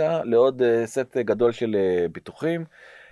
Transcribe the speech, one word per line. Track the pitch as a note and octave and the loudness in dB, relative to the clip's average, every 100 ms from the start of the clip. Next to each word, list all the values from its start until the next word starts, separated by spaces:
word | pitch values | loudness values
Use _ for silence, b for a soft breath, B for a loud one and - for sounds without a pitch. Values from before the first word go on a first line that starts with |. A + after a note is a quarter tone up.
| D#3 E3 | -2 -2
לעוד, | A#2+ A#2 C3+ B2+ | 2 4 4 4
אה, | B2 A#2 A2+ | 2 2 0
סט | C3+ B2+ C3 | -4 -4 -4
גדול | A2 G#2 A#2+ | -2 2 2
של, | A#2 A2+ G#2 | 0 -2 0
אה, | F#2+ F2+ F2 | 0 0 -2
ביטוחים. | F2 - - D#3 E3+ D#3+ B B B B | -6 -16 -8 -4 -4 -8 B B B B